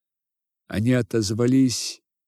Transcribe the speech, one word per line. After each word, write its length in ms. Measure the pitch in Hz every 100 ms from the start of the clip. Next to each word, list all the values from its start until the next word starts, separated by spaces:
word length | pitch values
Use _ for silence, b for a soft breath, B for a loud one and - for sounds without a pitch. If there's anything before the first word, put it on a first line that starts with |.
| _ _ _ _ _ _ _
Они 260 | 90 117
отозвались 1120 | 127 113 117 101 113 123 135 131 - - - _ _